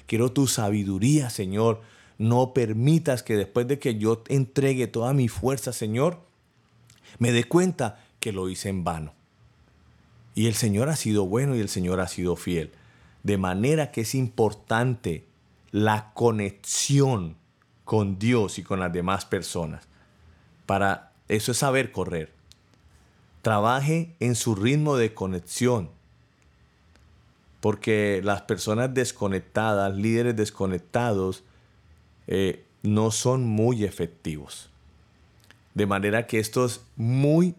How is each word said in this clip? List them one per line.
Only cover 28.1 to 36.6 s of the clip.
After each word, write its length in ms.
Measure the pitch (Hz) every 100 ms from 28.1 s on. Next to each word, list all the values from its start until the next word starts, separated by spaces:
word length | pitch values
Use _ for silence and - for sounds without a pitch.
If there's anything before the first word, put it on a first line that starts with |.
| 98
las 200 | 95 98
personas 520 | - 101 110 107 131
desconectadas, 1040 | 131 120 - 101 95 - 107 110 104 98 98
líderes 400 | 107 113 120 110
desconectados, 1080 | 104 - 95 92 - 120 120 101 92 92 - _ _ _ _ - _ _ -
eh, 360 | 92 95 - - _
no 280 | 104 107 110
son 340 | 110 127 131
muy 400 | 123 107 113 123
efectivos. 840 | 101 - 85 - 82 76 71 - - _ _ _ _ _ _ _ - - _
De 120 | - 101
manera 400 | 98 104 110 120
que 120 | 113
esto 260 | 107 -